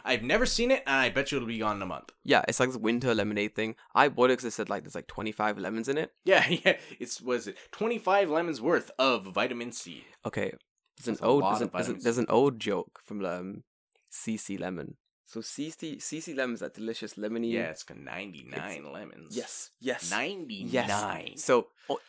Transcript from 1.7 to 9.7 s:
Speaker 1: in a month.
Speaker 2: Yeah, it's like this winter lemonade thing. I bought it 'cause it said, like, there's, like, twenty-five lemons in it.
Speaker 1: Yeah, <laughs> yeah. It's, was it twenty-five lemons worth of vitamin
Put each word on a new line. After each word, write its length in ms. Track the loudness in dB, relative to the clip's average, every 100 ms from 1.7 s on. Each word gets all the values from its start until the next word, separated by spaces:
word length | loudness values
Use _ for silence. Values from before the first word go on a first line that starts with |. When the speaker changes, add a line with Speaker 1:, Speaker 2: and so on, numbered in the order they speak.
| 0
Speaker 1:
in 60 |
a 40 | -4
month. 260 | -6 -10 _
Speaker 2:
Yeah, 220 | 4 4 4
it's 140 | 2
like 80 | 2
this 80 | 2
winter 360 | 2 2 2
lemonade 420 | 2 2 0 -2 -2
thing. 200 | -4 -4 -2
I 140 | 4 4
bought 220 | 6 6
it 60 | 6
'cause 80 |
it 60 | 0
said, 160 | -4 -2
like, 140 | -2
there's, 100 | -4
like, 120 | -12 -10
twenty-five 480 | -6 -6 0 -2 0
lemons 300 | -4 -4 -2
in 80 | -2
it. 180 | -4 _
Speaker 1:
Yeah, 220 | 4 6 6
<laughs> 160 | 4
yeah. 140 | 4 2 -4 -12
It's, 200 | -10 -6
was 240 | -2 -2 -2
it 80 | -12 -16
twenty-five 560 | -6 -4 -2 2 4 4
lemons 300 | 2 0 -2
worth 300 | 2 2 0 0
of 260 | 2 2
vitamin 480 | 0 0 0 -2 -8